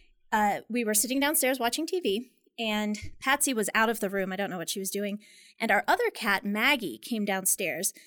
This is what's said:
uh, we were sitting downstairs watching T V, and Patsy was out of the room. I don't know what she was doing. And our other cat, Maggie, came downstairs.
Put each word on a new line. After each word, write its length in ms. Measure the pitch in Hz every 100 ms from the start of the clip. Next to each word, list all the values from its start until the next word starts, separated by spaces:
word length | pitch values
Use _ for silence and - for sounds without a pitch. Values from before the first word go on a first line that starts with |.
| _ _ -
uh, 300 | 214 208 156 -
we 160 | 240
were 100 | 220
sitting 240 | 214 233 269
downstairs 400 | 277 - 254 262
watching 300 | 240 269 320
T 100 | 370
V, 320 | 339 202 247 _ _ -
and 400 | 220 214 214 208 - -
Patsy 340 | 262 285 285
was 160 | 220 196
out 140 | 214 226
of 100 | 226
the 100 | 196
room. 240 | 196 185
I 40 | 190
don't 120 | 196
know 80 | 180
what 120 | 160
she 80 | 202
was 120 | 190
doing. 260 | 202 208 208 - - - -
And 140 | 220
our 100 | 202 -
other 220 | 370 480
cat, 300 | - 226 190
Maggie, 540 | 202 208 254 285 180 -
came 260 | - 226
downstairs. 680 | 202 190 190 - 175 151 - -